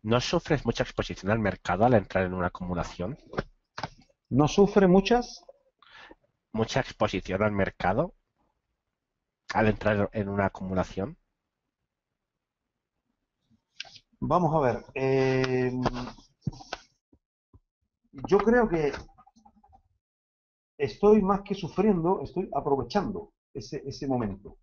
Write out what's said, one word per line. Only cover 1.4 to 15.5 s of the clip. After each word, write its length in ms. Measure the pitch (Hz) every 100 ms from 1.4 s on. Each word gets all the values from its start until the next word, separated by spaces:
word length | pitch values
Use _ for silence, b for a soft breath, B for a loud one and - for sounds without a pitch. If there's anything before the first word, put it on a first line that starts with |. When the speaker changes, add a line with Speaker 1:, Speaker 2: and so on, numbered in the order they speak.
| 101 92 - 92
Speaker 1:
al 100 | 117
entrar 320 | 117 95 95 92
en 80 |
una 140 | 92 90
acumulación? 680 | - 90 85 80 - 90 - - - - _ _ - - - _ _ _
Speaker 2:
¿No 180 | 120 151
sufre 400 | - 196 208 190
muchas? 560 | 185 190 240 240 - - - _ _ B B B - _ _ _
Speaker 1:
¿Mucha 280 | 110 113 135
exposición 640 | - - 107 95 - 95
al 100 | 107
mercado 640 | 101 92 - 90 107 180 _ _ _ _ _ _ _ _ _ _ _ _ _ -
al 140 | 98 110
entrar 420 | 107 107 104 101
en 160 | 110 98
una 180 | 101 98
acumulación? 720 | - 92 92 87 - 107 175 _ _ _ _ _ _ _ _ _ _ _ _ _ _ _ _ _ _ _ _ _ _ _ _ _ _ - - _ _
Speaker 2:
Vamos 340 | 127 165 165
a 60 | 160
ver. 240 | 131 107 -
Eh, 800 | - 135 135 131 131 131